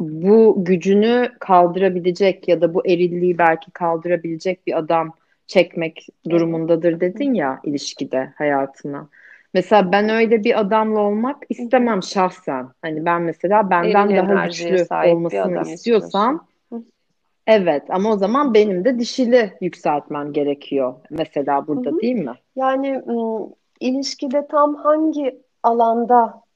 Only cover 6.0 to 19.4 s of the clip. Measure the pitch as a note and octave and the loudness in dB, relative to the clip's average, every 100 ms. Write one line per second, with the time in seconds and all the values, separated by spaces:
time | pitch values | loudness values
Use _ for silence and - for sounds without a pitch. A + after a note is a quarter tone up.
6 | - - E3+ E3+ E3+ E3 E3 E3+ E3+ E3 | -20 -14 -2 0 0 -2 0 2 2 0
7 | F3+ A3 C#4+ A3+ C#3 C3 - C#3+ - - | -2 -2 -2 0 -2 -4 -6 -6 -8 -10
8 | C3+ C3 C3+ - D3+ C#3 C3+ - D3 C#3+ | -6 -6 -6 -4 -2 0 -2 -8 -12 -12
9 | - _ - - _ F#3 F#3 G#3+ F#3 G3+ | -14 _ -20 -20 _ -4 4 4 4 2
10 | G#3+ A3 A3+ A3+ A3 - G#3 A3 A3 G#3+ | 2 2 2 2 2 0 2 0 0 0
11 | G#3 G#3 A#3+ C#4+ - - A#3+ B3+ A#3+ G3+ | 0 -2 -4 -6 -10 -10 0 0 2 -2
12 | F3+ G3+ F#3 F3 - C3 B2+ _ D#3+ D#3 | -2 -2 -2 -2 -8 -8 -8 _ -8 -4
13 | E3 E3+ E3+ D#3 F3 G#3 G3 F3+ F3 G#3 | -2 0 -2 -4 0 2 2 2 2 2
14 | G3+ F#3+ F#3 G3 E3+ E3+ E3+ F3+ E3+ E3+ | 4 2 2 0 0 -4 -2 0 0 0
15 | E3 E3+ E3+ G3 F#3 F3 D#3+ E3 A3+ A3 | 2 2 0 -4 -4 -4 -6 -6 0 0
16 | E3+ G3 A3 D#4+ - _ - A#3 A#3 _ | 0 -2 0 -2 -8 _ -16 -16 -16 _
17 | _ _ _ _ - A3 F3 D3 - F#3 | _ _ _ _ 2 2 2 -2 -2 -2
18 | G#3 G#3 F#3+ B3 D4 G#3+ G#3+ F#3 G#3 B3 | 0 0 0 0 2 2 2 0 0 -2
19 | A#3 - A#3+ B3 | -4 -2 2 2